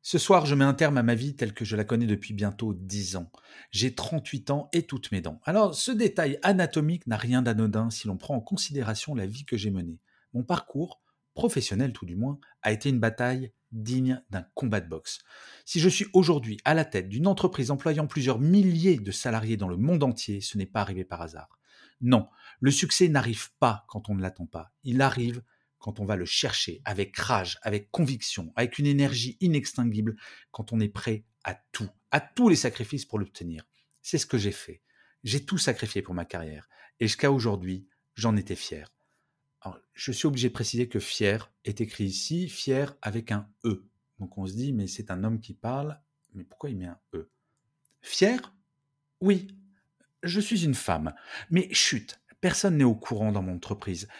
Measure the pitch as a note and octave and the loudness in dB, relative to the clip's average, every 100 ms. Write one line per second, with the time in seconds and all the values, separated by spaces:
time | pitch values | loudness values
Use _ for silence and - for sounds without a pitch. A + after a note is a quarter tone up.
0 | - E3+ - F#3 D3+ C#3 C#3 C#3 D#3 C#3 | 0 -2 6 6 6 4 4 6 4 4
1 | A#2 A#2 C#3 C#3 A2+ G#2 G#2+ G#2+ G#2 A#2 | 4 2 -2 -4 -6 -4 -4 -2 0 0
2 | A#2 G2+ - G#2 G2+ G2+ A2+ F2+ F#2+ G2+ | 2 0 -2 -4 -2 -2 -4 -4 -6 -8
3 | F2+ F#2 E2+ - - - - G2+ B2+ - | -6 -8 -10 -18 -20 -20 -6 -2 -2 -2
4 | - D#3+ - C#3+ - C#3+ C#3+ E3+ E3 C3 | -4 -4 -4 -8 -2 -2 0 -2 -2 -8
5 | - G2 D#2+ D#2 - G3 G3+ D3 - A3+ | -4 -4 -4 -6 -2 2 2 0 -2 2
6 | A3+ - D3+ C#3 F#3 F#3+ E3 D#3 D3+ E3+ | 2 2 0 2 2 4 4 2 2 0
7 | - G#2+ A#2 B2+ A#2+ G#2+ A2 G#2+ A#2 A2+ | -2 -2 2 2 4 2 2 2 -2 -4
8 | G#2+ F#2 - C3 G#2+ G3+ - C#3+ A2 G#2+ | -6 -6 -4 -6 -2 -4 -2 -2 -2 -4
9 | - C3 F#2+ A#2 C#3+ A2+ G#2 F#2+ E2+ E2 | -4 -4 -4 -8 -6 -2 0 -2 -4 -10
10 | _ _ _ A#2+ A#2+ F3 - C#3 F3 - | _ _ _ -8 -2 -4 -2 -6 -8 -10
11 | _ _ _ - A#3+ A#3 - G2+ C3+ - | _ _ _ -2 0 0 -2 0 -2 -4
12 | E2+ F2+ B2+ C#3+ _ _ G#2+ G#2+ C#3+ B2+ | -8 -4 -4 -6 _ _ -2 0 2 2
13 | A2+ A2 B2 B2+ B2 _ _ A2+ G#2+ B2+ | 2 2 0 0 -6 _ _ -10 -2 0
14 | B2+ B2+ _ G2+ F2 - B2 G#2 E2+ D#2+ | 2 0 _ -10 -8 -4 0 0 -2 -10
15 | - - _ - - - - E3+ F3+ - | -10 -14 _ -20 -20 -20 -4 4 4 4
16 | G3+ F#3 E3+ D3+ A2+ G#2 C#3 D#3+ D#3 G2 | 6 6 8 4 0 -2 2 4 2 -2
17 | F#2 G#2+ F3+ G3 F#3 - B2 C#3+ E3 D#3 | -2 2 2 4 2 0 -2 0 0 0
18 | D3+ D3+ B2+ A#2 D3 G3 F#3+ E3 F#3 C#3+ | 0 0 2 4 6 8 6 6 4 4
19 | G2+ - B2 A2+ A2 A2 F#2 F2 C3 F3 | 0 -4 -2 0 0 0 0 2 2 4
20 | C#3 B2 - G2+ - G#2 F#2+ A2 G2+ F#2 | 2 0 -4 -6 -4 -4 -2 -2 -2 -4
21 | F2+ E2+ E2 D#2+ - _ _ - - _ | -6 -8 -10 -12 -20 _ _ -20 -20 _
22 | B2 A#2+ G2+ _ - - C3 C#3 - - | 4 4 4 _ -20 2 2 4 0 4
23 | F3+ C#3+ A#2 A2 - _ B2+ G2+ - G#2 | 6 4 0 -4 -8 _ 2 2 -8 -12
24 | G#2 G2 F#2 - E2 E2 - _ C3 B2+ | -4 -2 -4 -6 -12 -12 -14 _ -2 2
25 | C3+ B2+ A#2+ A#2+ - _ _ _ - G#2 | 2 2 -4 -6 -14 _ _ _ -10 -6
26 | G2+ G2 F2 - B2+ - - D#2+ - G2 | -4 -2 0 0 0 -2 -4 -8 -6 -4
27 | G2 - - A2+ F#2 - A2 G#2 G#2 - | -4 -4 0 0 0 -6 -4 -4 -4 -2
28 | D#3 A#2+ - - D#2+ - B2 - C#3+ C#3+ | 0 -2 -6 -8 -6 -2 -2 0 2 4
29 | C#3 A#2+ B2 - F3+ D3 - - A#2+ G#2+ | 2 0 -6 0 2 2 -2 -2 0 0
30 | A2 G#2+ - - _ - A2 A#2 G#2 - | -2 -4 -14 -20 _ -14 -4 0 0 -2
31 | - G#2+ - _ - F2+ _ - G#2+ _ | -4 -4 -8 _ -12 -12 _ -10 -10 _
32 | _ D3 - - A#3+ D#3+ B2 - A2 C#3+ | _ -2 0 4 6 6 2 -4 -8 -8
33 | - G#2+ F#2 - E2+ D#2+ _ _ _ _ | -6 -6 -6 -8 -10 -10 _ _ _ _
34 | - D#3+ - B2 G2+ - - D#2 _ _ | -4 -2 0 0 0 -4 -14 -20 _ _
35 | _ _ - C3+ C#3 F#3+ - A#2+ A2 G2 | _ _ -4 -4 -2 0 0 -2 -4 -4
36 | F#2 F2 E2 F2 D#2+ D2+ - _ - _ | -6 -8 -6 -8 -10 -12 -18 _ -20 _
37 | A2+ - C#3+ C#3 A2+ G2 F#2 F#2+ - _ | -2 2 2 2 0 -2 -4 -8 -10 _
38 | _ - A#2 G#2+ F2 F2+ - D2+ D2+ _ | _ -4 0 0 -2 -8 -8 -12 -14 _
39 | _ _ _ _ _ _ - - _ - | _ _ _ _ _ _ -16 -16 _ -10
40 | - A#2 D#3 C3+ B2 - A#2+ A#2 B2 G#2 | -8 0 0 2 -2 -2 -4 -2 -2 -2
41 | - - G#2 A2 - _ - G#2 A2 - | -4 0 0 0 -4 _ -8 -4 -6 -2
42 | G2+ F#2+ - E3+ F3+ - - C3 C#3+ - | -2 -2 -4 -4 -4 -6 -2 0 0 -6
43 | A2 A2+ A2 G#2 G2+ _ A#2 F#2+ - _ | -6 -6 -4 -4 -6 _ -4 -4 -8 _
44 | _ _ F#2+ - F#2+ G#2 C3+ A#2+ F#2+ - | _ _ -12 -8 -8 -4 -2 -2 -4 -8
45 | G#2 F#2 G#2+ A2+ A2 - A#2 C3+ D3+ D3+ | -10 -4 -2 -4 -6 -10 -6 -4 -6 -10
46 | _ _ _ G2 F2 - D3 G2+ F2 E2+ | _ _ _ -18 -18 -12 -8 -8 -10 -14
47 | _ E2+ D#2 _ _ _ _ _ _ _ | _ -12 -12 _ _ _ _ _ _ _
48 | - - F#3+ B3 - _ _ _ _ _ | -8 4 4 4 -6 _ _ _ _ _
49 | _ _ F#3+ F#3+ - - - _ _ _ | _ _ 2 2 0 -20 -20 _ _ _
50 | _ _ F3 F#3+ G#3 A3 E3 A#2 - E2 | _ _ -4 -2 0 2 2 0 0 -2
51 | D#2 - - - - E3+ F#3 - - B3 | -2 -8 -16 -16 0 0 2 2 2 0
52 | - - _ _ F3+ F3 G3+ D#3 B2+ G#2+ | -6 -20 _ _ 0 2 2 6 6 4
53 | - A2 G#2+ G2+ F#2 F2 - G2+ - F2 | -2 0 0 0 -2 -6 -6 -8 -6 -8
54 | G2+ | -10